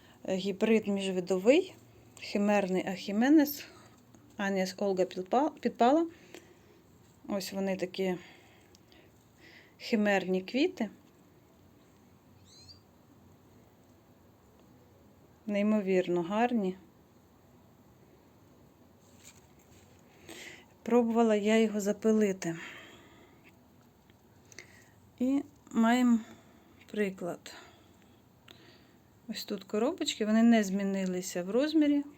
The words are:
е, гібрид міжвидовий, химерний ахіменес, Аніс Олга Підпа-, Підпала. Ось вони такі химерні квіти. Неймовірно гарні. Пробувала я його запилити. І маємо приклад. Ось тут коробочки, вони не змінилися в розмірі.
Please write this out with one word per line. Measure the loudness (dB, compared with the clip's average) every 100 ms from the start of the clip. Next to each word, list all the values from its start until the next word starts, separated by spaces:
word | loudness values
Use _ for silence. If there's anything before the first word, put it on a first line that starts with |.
| -20 -14 -6
е, | -4
гібрид | -4 -2 2 2 2
міжвидовий, | -4 -2 -4 -2 0 4 4 2 -8 -20 -20 -20 -18
химерний | -6 -2 0 0 0 -2 -4
ахіменес, | -8 -6 0 4 6 4 -2 -16 -20 -20 -20 _ -20 -18 -6
Аніс | -4 -2 -2 -2
Олга | -2 0
Підпа-, | -2 -4 -2 0 0 -2
Підпала. | -6 2 4 4 0 -6 -20 -20 -20 -20 -20 -20 _ -20 -20 _ -8
Ось | -8 -6
вони | -4 -4 -4
такі | -6 -4 -4 -4 -8 -20 -20 -20 -20 -20 _ -20 -20 _ _ _ -20 -20 -20 -14
химерні | -2 2 4 2 0 -2
квіти. | -2 0 0 -2 -8 -10 -20 _ -20 _ _ _ -20 _ _ _ _ -20 _ -20 -20 -20 -20 -20 _ _ _ -20 -20 -20 -20 -20 -20 _ -20 -20 _ -20 -20 -20 -20 -20 -20 -20 -20 -20 -20 -20 -20 -16 -6
Неймовірно | 0 2 0 2 0 2 0
гарні. | 0 0 0 0 -2 -6 -12 -20 _ _ _ _ _ -20 -20 _ -20 -20 -20 -20 _ -20 -20 -20 -20 _ -20 -20 -20 -20 -20 -20 -20 -20 -20 -20 -20 -20 -20 -20 -20 -20 -18 -20 -20 -14
Пробувала | 0 2 2 2 2 2
я | 2 2
його | 2 0
запилити. | -4 -2 2 2 2 0 -6 -8 -12 -18 -20 -20 -20 -20 -20 -20 -20 -20 _ _ -20 _ _ -20 _ -20 -20 -20 -20 -20 -20 _ -18 -6
І | -2 -2 -4 -16 -6
маємо | 0 2 4 4 2 0 -20 -20 -20 -20 -20 -12
приклад. | -4 -4 -4 -10 -10 -14 -20 -20 -20 -20 -20 -20 -20 _ _ -20 -20 -20 -20 -20 _ _ _ -14
Ось | -12
тут | -8 -10
коробочки, | -6 -2 -2 -2 -4 -4 2
вони | 4
не | 6 6
змінилися | 2 -2 -2 -2 -2 -4 -6 -6
в | -2
розмірі. | 0 2 2 4 2 -2